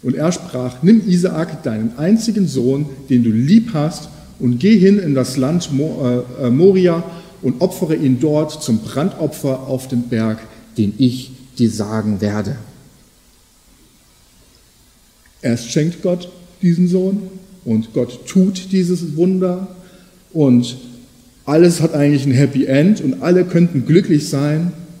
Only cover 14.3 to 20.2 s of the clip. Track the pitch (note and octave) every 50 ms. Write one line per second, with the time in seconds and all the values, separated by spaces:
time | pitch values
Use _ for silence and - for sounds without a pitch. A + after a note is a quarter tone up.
14.3 | _ _ _ _ _ _ _ _ _ _ _ _ _ _ _ _ _ _ _ _
15.3 | _ _ - C3 A#2 A#2 - - - D#3+ D3+ E3+ F3 - - F#3 F3+ F3+ - -
16.3 | - - - - - _ - F3 E3+ E3+ F3+ F3+ F3 F#3 F#3 F#3+ G3 G3+ F#3+ -
17.3 | - - - - - - - B2+ A2+ A2 A2 - - C#3 B2 A#2+ - - - -
18.3 | - F#3+ F#3 G3 - - - F#3 F#3+ F#3+ F3+ F3 F3+ E3 F3 D#3+ C#3+ D#3 F3 F#3
19.3 | F#3+ F#3 F#3 F#3 F3+ F3+ F#3+ F#3+ - - - - - - - _ _ _